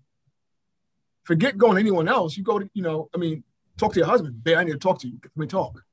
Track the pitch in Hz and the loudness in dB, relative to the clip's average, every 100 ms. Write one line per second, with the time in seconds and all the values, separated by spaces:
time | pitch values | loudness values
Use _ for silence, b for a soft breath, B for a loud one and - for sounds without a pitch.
0 | _ _ _ _ _ _ _ _ _ _ | _ _ _ _ _ _ _ _ _ _
1 | _ _ - 165 269 196 226 190 214 180 | _ _ -2 0 0 4 4 6 4 2
2 | 165 247 165 196 196 214 196 202 170 156 | 2 0 0 -4 -2 -2 -4 -6 -4 -4
3 | 156 185 165 156 - _ _ - 214 180 | -6 -4 -4 -6 -12 _ _ -4 -2 2
4 | 156 233 151 113 139 165 175 139 185 175 | 2 2 0 -4 0 2 2 -2 -2 -2
5 | 123 120 - 156 147 190 - - _ | -6 -14 -14 -10 -4 -4 -4 -10 _